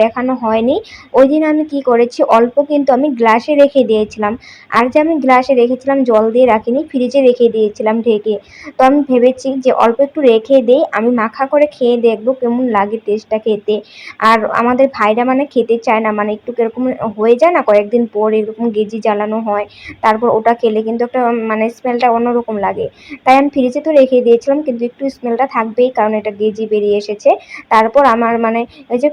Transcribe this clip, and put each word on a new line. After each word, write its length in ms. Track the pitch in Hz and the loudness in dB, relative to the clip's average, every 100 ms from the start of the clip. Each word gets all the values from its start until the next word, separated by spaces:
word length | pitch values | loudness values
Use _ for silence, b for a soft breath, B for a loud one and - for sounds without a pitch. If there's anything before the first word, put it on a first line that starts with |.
দেখানো 320 | 226 247 254 254 | 0 0 -4 -4
হয়নি। 320 | 226 226 233 359 440 B B | -2 0 0 -2 -6 B B
ওই 120 | 240 269 | 2 4
দিন 140 | 302 311 | 4 0
আমি 120 | 302 311 | 0 -2
কি 80 | 285 | -4
করেছি, 380 | 262 233 240 - - 226 | 0 2 0 0 2 2
অল্প 180 | 240 277 294 | 2 0 0
কিন্তু 200 | 294 277 247 | 0 2 0
আমি 100 | 294 233 | 0 0
গ্লাসে 340 | 226 226 269 294 | 2 2 2 4
রেখে 260 | 285 277 | 4 4
দিয়েছিলাম। 500 | 220 214 214 - 208 240 B B B 220 | 2 0 -2 -4 -6 -6 B B B 0
আর 60 | 247 | 2
যে 80 | 302 | 2
আমি 160 | 311 320 | 0 0
গ্লাসে 300 | 262 254 254 254 | 2 2 2 2
রেখেছিলাম, 360 | 240 254 269 277 | 2 0 -2 0
জল 220 | 247 214 220 | 2 2 2
দিয়ে 140 | 233 254 | 2 2
রাখিনি, 260 | 220 226 262 311 | 2 0 -4 -4
ফ্রিজে 300 | 269 247 277 254 | -4 0 2 2
রেখে 200 | 247 233 | 4 0
দিয়েছিলাম 460 | 220 214 208 214 226 226 | 2 -2 -2 -2 -2 -2
ঢেকে। 300 | 208 214 202 B B 294 - | -2 -2 -6 B B -12 2
তো 40 | 262 | 2
আমি 100 | 285 277 | 2 2
ভেবেছি 400 | 254 247 254 269 262 | 2 2 0 -6 -2
যে 80 | 254 - | -2 2
অল্প 140 | 220 233 277 | 0 2 -2
একটু 120 | 311 269 | 2 2
রেখে 260 | 226 220 269 233 | 2 2 2 4
দেই, 120 | 269 320 226 | 2 2 -2
আমি 120 | 233 247 | -2 0
মাখা 240 | 220 - 269 | -2 -4 -2
করে 140 | 294 294 - | 0 0 0
খেয়ে 200 | 240 240 226 | 0 2 0
দেখবো 220 | 208 226 262 | 0 -4 -2
কেমন 240 | 240 240 254 214 | -2 -2 -2 -2
লাগে 220 | 208 220 | -2 -4
টেস্টটা 340 | 214 214 - 214 220 | -4 -6 -4 -4 -2
খেতে। 300 | 208 208 214 B B B B | -4 -2 -4 B B B B
আর 180 | 220 226 214 - | 2 2 0 -2
আমাদের 240 | 240 247 269 226 | 0 2 0 0
ভাইরা 280 | 214 220 247 | 0 0 0
মানে 140 | 262 285 | -2 -2
খেতে 220 | 254 226 233 240 | -2 -2 -2 0
চায় 160 | 220 | -2
না, 60 | 220 214 | 0 -2
মানে 120 | 208 214 | -4 -6
একটু 140 | - | -8
কীরকম 300 | 240 226 233 254 - 226 214 | -4 -4 -2 -4 -4 -8 -2
হয়ে 180 | 226 240 | 0 2
যায় 120 | 330 349 | 2 2
না, 60 | 240 | 2
কয়েকদিন 340 | 208 208 240 233 | 2 2 -2 -2
পর 140 | 208 214 | -2 0
এরকম 320 | 220 214 220 233 214 | 0 -4 -4 -4 -2
গেজি 240 | 214 220 220 | -4 -4 -2
জ্বালানো 320 | 208 214 220 226 | -2 -4 -4 -4
হয়, 180 | 202 208 B B B | -4 -6 B B B
তারপর 260 | 226 220 240 220 | 0 0 0 0
ওটা 160 | 226 233 | 0 0
খেলে 180 | 233 214 220 | 0 -2 -4
কিন্তু 140 | 233 240 | -4 -4
একটা 140 | 254 240 233 220 | -2 -2 -2 -4
মানে 180 | 220 226 226 | -4 -4 -4
স্মেলটা 300 | 254 240 247 233 | -6 -2 0 0
অন্যরকম 400 | 240 240 233 214 190 | 0 -2 -4 -4 -4
লাগে। 200 | 196 - B B 277 | -4 -8 B B -6
তাই 140 | 262 269 | 2 2
আমি 120 | 277 | 2
ফ্রিজে 280 | 285 254 277 311 | 0 -2 -2 0
তো 40 | 294 | 2
রেখে 180 | 262 254 233 | 4 2 2
দিয়েছিলাম, 340 | 233 - 285 | 2 2 -2
কিন্তু 180 | 302 233 240 | -4 -6 -8
একটু 140 | - 277 - | -6 -10 -8
স্মেলটা 300 | 240 233 269 247 | -6 -4 -2 -4
থাকবেই, 340 | 226 220 254 254 | -4 0 0 0
কারণ 140 | 214 214 | -2 -2
এটা 120 | 214 202 | -6 -4
গেজি 260 | 214 214 214 | -4 -4 -4
বেরিয়ে 260 | 214 208 202 | -2 0 -2
এসেছে। 280 | 208 208 277 415 B B - | -4 -2 0 0 B B 0
তারপর 340 | 226 226 277 269 | 2 4 4 2
আমার 200 | 226 233 233 226 | 2 0 0 -2
মানে 160 | 226 240 B 269 | -2 -6 B -8
ওই 80 | 240 | -2
যে 60 | 294 | -2